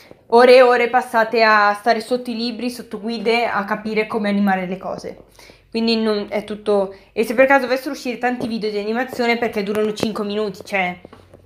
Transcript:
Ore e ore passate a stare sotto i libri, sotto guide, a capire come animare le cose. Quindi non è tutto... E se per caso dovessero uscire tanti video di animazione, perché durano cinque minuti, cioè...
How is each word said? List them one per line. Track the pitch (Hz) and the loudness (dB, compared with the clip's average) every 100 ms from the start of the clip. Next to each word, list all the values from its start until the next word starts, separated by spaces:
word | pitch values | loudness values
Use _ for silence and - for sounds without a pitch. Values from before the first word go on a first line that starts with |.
| - - - | -20 -20 0
Ore | 233 254 254 | 6 8 8
e | |
ore | 247 247 233 | 8 6 2
passate | 247 247 233 220 233 | 0 0 0 0 2
a | 220 214 208 | 4 6 4
stare | 208 233 220 | 2 0 0
sotto | 214 247 247 | 0 -4 -4
i | 220 | -6
libri, | 240 214 247 | -6 -4 -8
sotto | 240 - 214 | -8 -12 -10
guide, | 208 233 202 233 226 | -8 -4 0 0 0
a | - | -2
capire | 196 208 214 214 214 | -4 -4 -4 -4 -2
come | 233 202 | -2 -2
animare | 202 202 190 180 | 0 2 0 -2
le | 185 | -6
cose. | 180 - - - - _ - - _ | -8 -10 -10 -16 -20 _ -20 -20 _
Quindi | 226 226 226 | -4 0 0
non | 220 208 202 | 0 -2 -2
è | 208 | -6
tutto... | 202 208 208 202 190 - _ | -6 -8 0 0 0 -6 _
E | - | -4
se | 233 | -2
per | 233 269 | 2 4
caso | 277 | 4
dovessero | 247 262 302 | 2 -4 -4
uscire | 269 254 226 | -8 -8 -4
tanti | 247 247 254 | -4 -4 -6
video | 226 214 | -4 -4
di | 208 | -6
animazione, | 208 226 254 - 233 233 | -4 -4 -4 -4 -2 0
perché | 226 220 | -2 -4
durano | 196 214 214 | -4 -2 -2
cinque | 214 226 214 | -2 -4 -4
minuti, | 202 208 214 190 | -6 -4 -6 -8
cioè... | - 196 180 180 - - - - | -6 -4 -4 -6 -14 -20 -20 -20